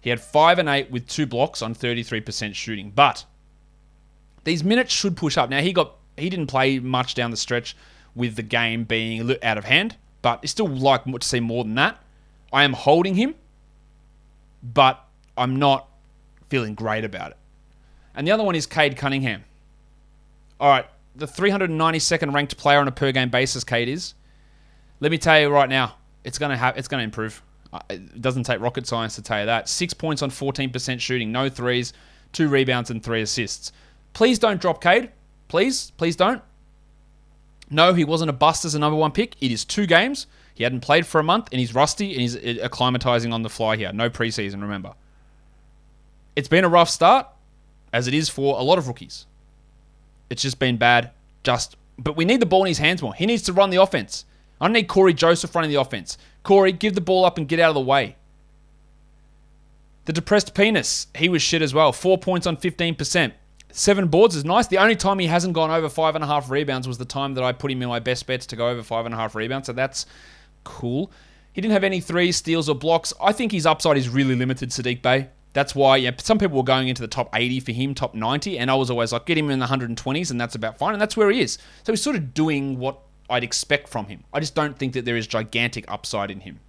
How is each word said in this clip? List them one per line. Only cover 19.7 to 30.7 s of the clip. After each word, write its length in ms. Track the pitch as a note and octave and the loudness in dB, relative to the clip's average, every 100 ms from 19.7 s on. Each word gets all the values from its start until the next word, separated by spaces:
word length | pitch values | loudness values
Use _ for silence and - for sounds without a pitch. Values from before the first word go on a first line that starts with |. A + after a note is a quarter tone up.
| _ _ _ _ _ _ _ _ _ | _ _ _ _ _ _ _ _ _
All 80 | C#3+ | 4
right, 160 | C3+ - _ _ - | 4 2 _ _ -14
the 100 | D3 | -12
three 220 | - G3 | -2 0
hundred 220 | G3 F#3 | 0 -2
ninety-second 640 | D#3 D#3+ D#3+ - E3 D3 | 0 0 0 0 -2 0
ranked 240 | C#3+ C#3+ - | -2 -2 -2
player 200 | D3 C#3+ | 4 4
on 100 | C#3 | 4
a 40 | |
per-game 380 | B2 C#3 C3 B2+ | 0 -2 0 0
basis, 340 | B2 C3 C3 | 0 0 -4
Cade 240 | - A#2+ A#2+ | -2 -2 -2
is. 240 | D3+ F3+ - _ _ _ _ _ _ _ _ | -4 -10 -16 _ _ _ _ _ _ _ _
Let 100 | D3 | -2
me 60 | E3 | 0
tell 240 | E3 D#3 | 6 6
you 80 | D3 | 6
right 220 | C#3+ C3+ | 4 4
now, 240 | C3+ B2 - _ _ | 2 -2 -4 _ _
it's 120 | - B2+ | -12 -6
gonna 220 | D3 B2+ | -4 0
ha-, 160 | B2+ B2+ | -2 -2
it's 120 | C3 | -6
gonna 160 | C#3 | -6
improve. 380 | A2+ G#2+ A2 - _ _ _ | -6 -6 -8 -10 _ _ _
Uh, 80 | - - | -20 -12
it 300 | F#2+ F#2 - | -14 -14 -6
doesn't 240 | B2 C3 | -4 -2
take 160 | B2 A#2 | -2 -2
rocket 260 | A#2 B2+ B2 | -2 -6 -6
science 300 | A#2 A2+ - | -6 -6 -8
to 60 | |
tell 180 | G#2 G#2+ | -6 -4
you 60 | G#2 | 0
that. 220 | A#2 - | -2 -2
Six 260 | - F3+ | -4 -4
points 280 | - D#3+ D3 | -4 -6 -4
on 60 | C#3 | -4
fourteen 400 | - C#3 C3 C3+ | -4 -6 -4 -4